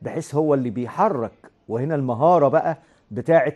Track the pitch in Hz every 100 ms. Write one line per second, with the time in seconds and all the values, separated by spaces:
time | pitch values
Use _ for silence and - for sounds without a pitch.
0 | 113 151 - 143 156 139 123 107 117 -
1 | 208 143 107 _ - _ - 113 143 151
2 | 131 113 156 180 139 156 165 156 _ _
3 | _ 107 139 160 139